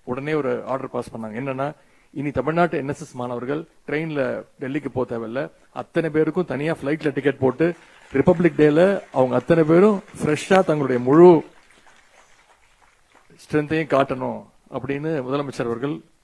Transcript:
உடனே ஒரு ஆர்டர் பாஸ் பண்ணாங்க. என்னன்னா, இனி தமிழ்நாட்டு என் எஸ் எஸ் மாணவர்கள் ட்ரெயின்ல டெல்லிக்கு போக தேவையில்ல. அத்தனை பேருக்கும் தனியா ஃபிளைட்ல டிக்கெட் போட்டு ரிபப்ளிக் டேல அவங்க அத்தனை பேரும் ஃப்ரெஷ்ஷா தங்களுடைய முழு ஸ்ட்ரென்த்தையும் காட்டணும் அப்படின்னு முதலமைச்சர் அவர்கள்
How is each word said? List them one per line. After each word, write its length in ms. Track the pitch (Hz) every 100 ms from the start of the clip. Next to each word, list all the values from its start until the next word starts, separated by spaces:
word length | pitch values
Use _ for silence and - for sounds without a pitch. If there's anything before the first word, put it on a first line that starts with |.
உடனே 300 | - 127 143
ஒரு 300 | 156 131 120
ஆர்டர் 260 | 104 131 131
பாஸ் 240 | 123 117 117
பண்ணாங்க. 180 | 110
என்னன்னா, 380 | 107 139 131 143 - _ _ _
இனி 160 | 147 143
தமிழ்நாட்டு 480 | 131 131 165 170 156
என் 100 | 135
எஸ் 120 | 143
எஸ் 140 | 156
மாணவர்கள் 500 | 131 123 120 123 151 165 _ -
ட்ரெயின்ல 580 | 147 160 147 123 110 - _
டெல்லிக்கு 300 | 135 147 135
போக 140 | 127 123
தேவையில்ல. 320 | 117 110 123 160 _ _
அத்தனை 380 | 127 123 175 160
பேருக்கும் 340 | 151 156 170
தனியா 280 | 165 131 151
ஃபிளைட்ல 400 | 156 139 156 156
டிக்கெட் 240 | 139 139 131
போட்டு 280 | 131 123 165 170 _ _ -
ரிபப்ளிக் 460 | 135 156 170 170 143
டேல 220 | 151 151 190 196 -
அவங்க 220 | 135 127 123
அத்தனை 280 | - 165
பேரும் 360 | 156 165 208 196 - -
ஃப்ரெஷ்ஷா 400 | 151 151 - 190
தங்களுடைய 360 | 185 151 131 123
முழு 440 | 123 151 180 160 - _ _ _ _ _ _ _ _ _ _ _ _ _ _ _ _ _ _ -
ஸ்ட்ரென்த்தையும் 500 | - 151 151 160 151
காட்டணும் 460 | 135 139 127 127 110 - _ _
அப்படின்னு 400 | 135 123 143 156 156 127
முதலமைச்சர் 440 | 143 139 - 117
அவர்கள் 260 | 117 139 160 _ _